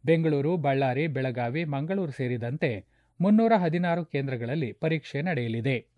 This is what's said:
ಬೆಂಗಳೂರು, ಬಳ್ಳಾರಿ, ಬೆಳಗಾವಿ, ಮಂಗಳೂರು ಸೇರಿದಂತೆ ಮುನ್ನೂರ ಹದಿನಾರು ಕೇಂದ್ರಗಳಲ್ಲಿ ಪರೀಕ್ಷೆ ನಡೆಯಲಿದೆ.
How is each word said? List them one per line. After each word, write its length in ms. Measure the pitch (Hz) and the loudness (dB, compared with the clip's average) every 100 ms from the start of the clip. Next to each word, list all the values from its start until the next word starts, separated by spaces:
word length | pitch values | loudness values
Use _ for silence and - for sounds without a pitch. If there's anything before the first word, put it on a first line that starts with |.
| 151 | 4
ಬೆಂಗಳೂರು, 520 | 165 160 147 143 180 | 2 4 2 0 0
ಬಳ್ಳಾರಿ, 500 | 143 135 135 127 165 | 0 2 2 0 -2
ಬೆಳಗಾವಿ, 560 | 135 131 123 120 143 | -2 -4 -2 -4 -2
ಮಂಗಳೂರು 480 | 165 139 156 196 170 | -4 -4 -2 -2 -4
ಸೇರಿದಂತೆ 720 | 131 123 123 117 151 147 104 - _ _ _ | -4 -4 -2 -4 -2 -2 -2 -10 _ _ _
ಮುನ್ನೂರ 320 | 185 214 226 220 | 4 6 6 4
ಹದಿನಾರು 500 | 175 175 175 170 160 | 2 0 0 -2 -2
ಕೇಂದ್ರಗಳಲ್ಲಿ 680 | 143 139 127 117 156 123 | -4 -2 -4 -4 -2 -4
ಪರೀಕ್ಷೆ 500 | - 156 160 - 139 | -2 -2 -2 -4 -4
ನಡೆಯಲಿದೆ. 640 | 175 147 117 113 120 120 - | -2 -2 -2 -2 0 -2 -6